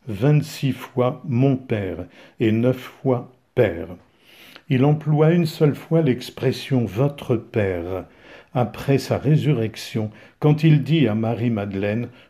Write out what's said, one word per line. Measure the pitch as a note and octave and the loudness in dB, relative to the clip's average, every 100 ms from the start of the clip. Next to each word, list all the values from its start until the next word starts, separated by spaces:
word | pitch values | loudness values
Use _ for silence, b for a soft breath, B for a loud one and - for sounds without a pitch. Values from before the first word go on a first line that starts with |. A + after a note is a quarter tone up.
| - | -12
vingt-six | G2 C3 D3+ - - C#3 | -2 2 2 0 -4 -4
fois « | B2+ - - B2 - E3 | -4 -6 -2 -2 -2 -4
mon | A#2+ C3+ C3 | 2 2 2
Père » | - A2 F#2+ E2+ F2+ B B B | -2 -4 -4 -8 -12 B B B
et | A#2 | 0
neuf | A2 B2 B2+ | 2 0 0
fois « | - - C3+ B2 B2 _ _ - | -6 -6 -2 -2 -2 _ _ 0
Père ». | A2 E2 F2 F2+ _ B B B B B B | 0 0 -10 -14 _ B B B B B B
Il | C3 | 2
emploie | C#3 D3+ D3+ D3 D#3 | 2 2 0 2 4
une | F3 E3 | 4 2
seule | - D#3 B2+ | 2 0 0
fois | - D#3+ | -2 0
l'expression « | D#3 A#2+ - - C3 - - C3 | 2 0 -4 -4 -4 -2 -2 -2
votre | A2 F#2 C#3+ D3 - A#2 | -2 -2 -2 -2 -4 -4
Père » | - A#2 G2 F2+ E2+ F#2 F2 B B B B | -2 -2 -2 -2 -6 -8 -10 B B B B
après | C3+ A2+ - - C#3 | -2 -2 -4 0 0
sa | - G#2+ | 2 -2
résurrection, | B2+ D3+ A#2 C3+ A2 - - A2+ G#2+ B B B | 2 2 2 0 -2 -6 -10 -6 -6 B B B
quand | D3+ D3+ D#3+ | 2 4 4
il | D3+ | 4
dit | A#2+ E3 A#2+ | 4 2 2
à | G#2 | 2
Marie-Madeleine, « | A2 A#2 B2 A2 G2+ G2 G2+ A2 A#2+ B B | -2 -2 -2 -2 -4 -2 -2 -2 -6 B B